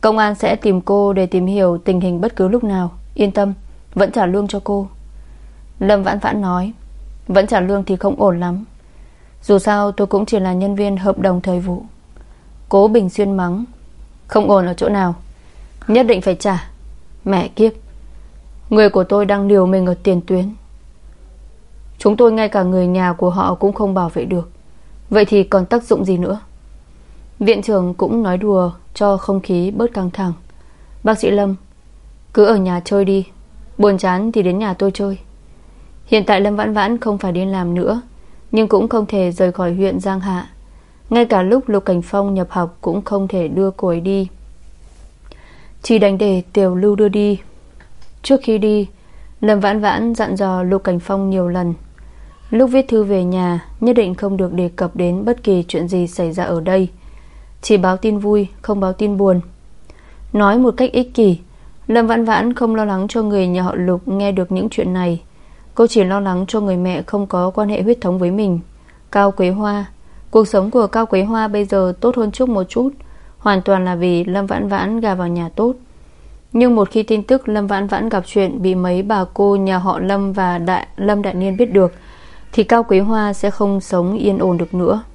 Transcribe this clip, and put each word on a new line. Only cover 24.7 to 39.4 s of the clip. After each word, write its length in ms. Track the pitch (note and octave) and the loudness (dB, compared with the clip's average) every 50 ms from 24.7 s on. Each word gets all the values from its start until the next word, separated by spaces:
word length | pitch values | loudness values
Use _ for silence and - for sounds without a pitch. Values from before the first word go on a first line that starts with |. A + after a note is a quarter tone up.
| - - - - - - - - | -20 -20 -20 -20 -20 -20 -10 0
vậy 140 | - G#3+ G#3 | 2 2 2
thì 200 | - A3 G3+ F#3 | 4 4 2 2
còn 220 | - - G3 F3+ | 4 2 0 2
tác 180 | - A#3 A#3+ A#3 | 2 -2 -2 0
dụng 200 | - - - F#3+ | 0 0 0 2
gì 120 | F#3 F#3 | -2 0
nữa?" 240 | E3+ F3+ F3 G3 G#3+ - - - - - - - - - - - - - - - - - - - - | 0 0 -4 -4 -6 -10 -20 -20 -20 -20 -20 -20 -20 -20 -20 -20 -20 -20 -20 -20 -20 -20 -20 -8 -2
Viện 240 | G#3 G3 A3 G3 | 2 2 2 2
trưởng 320 | G3 - G#3+ F#3+ F3+ F3+ F3+ | 2 0 0 2 2 0 0
cũng 280 | - G3 F#3+ G#3+ A#3 | -2 -2 0 0 0
nói 160 | A3+ G3 F3+ F#3 | 0 0 -2 0
đùa 320 | G#3 G#3 G3+ F#3 F3+ F3 E3+ - - - - | 0 2 2 2 2 0 -4 -8 -18 -18 -4
cho 220 | - G#3 G3+ G3 | 0 2 2 2
không 240 | F#3+ - - G3 F#3+ | 0 0 -2 -2 -2
khí 300 | F#3+ - F#3 F3 F3 F#3+ | -2 -2 -2 0 0 -2
bớt 240 | G#3 G#3 A#3 A#3+ - | -2 -2 -2 -2 -2
căng 160 | G#3+ F#3 F3+ | -2 -4 -4
thẳng. 220 | - - F#3+ F3+ E3 - - - - - - - - - - - - - - | -4 -4 -4 -4 -4 -6 -12 -20 -20 -20 -20 -20 -20 -20 -20 -20 -20 -4 0
"Bác 140 | G#3+ A3 G#3 | 0 0 2
sĩ 120 | - F#3+ | 2 0
Lâm, 240 | G3 G3+ G3+ G3 F#3+ F#3+ - - - - _ - - - - - - - - - - | 2 2 0 0 -2 -6 -10 -20 -20 -20 _ -20 -20 -20 -20 -20 -20 -20 -20 -4 4
cứ 100 | - G#3 | 4 6
ở 120 | G3+ A3+ | 6 6
nhà 240 | G3+ F#3+ F#3 F3+ F3 F3 | 2 2 0 -2 -4 -4
chơi 200 | - G#3 G3+ G3 | -2 0 0 2
đi, 220 | F#3+ G3 G3 F#3+ - - - - - - - - - - - | 2 0 0 -2 -4 -12 -20 -20 -20 -20 -20 -20 -20 -2 2
buồn 200 | G#3 G#3 G3 F#3 | 2 4 4 2
chán 340 | - F#3+ F3+ F#3 G3+ A3+ | 0 0 0 0 -2 -2
thì 100 | A3+ A3+ | 0 0
đến 160 | F#3+ F#3 F3+ F#3+ | 0 0 0 0
nhà 160 | A3 G#3 F3+ | -2 -4 -2
tôi 160 | - G3 G3 | -2 -2 -2
chơi." 280 | F#3 - G3+ G3 G3 F#3+ - - - - - - - - - - - - - - - - - | -2 -2 -6 -6 -6 -8 -12 -20 -20 -20 -20 -20 -20 -20 -20 -20 -20 -20 -20 -20 -20 -20 -4
Hiện 180 | - - A3 G3 | 0 0 0 2
tại 160 | G#3 G#3 F#3 | 2 2 2
Lâm 160 | G3 G#3 G#3 | 2 0 0
Vãn 160 | G3+ G#3+ G#3+ | 0 -2 -2
Vãn 260 | G#3+ G#3+ G3+ G3+ A#3 A#3 | 0 0 0 0 -2 -2
không 200 | - A3+ G#3 G3 | -2 -4 -4 -2
phải 140 | - F#3+ | -4 -4
đi 120 | F3 F3 F#3 | -2 -2 -2
làm 300 | G3 F#3+ F#3+ F3+ E3+ F3 | -2 -4 -4 -2 -2 -2
nữa, 260 | F3 F3+ - G#3+ A#3+ - - - - - - - - - - | -2 0 -2 -2 -4 -6 -12 -20 -20 -20 -20 -20 -20 -12 -2
nhưng 160 | - A3 A3 G#3 | 0 0 2 4
cũng 200 | - G3 G3+ A3+ | 2 2 2 2
không 180 | - A3+ G#3 | 0 -2 -2
thể 260 | - - G3+ F#3 F3+ | -2 -2 -2 0 -2
rời 200 | F3 - | 0 0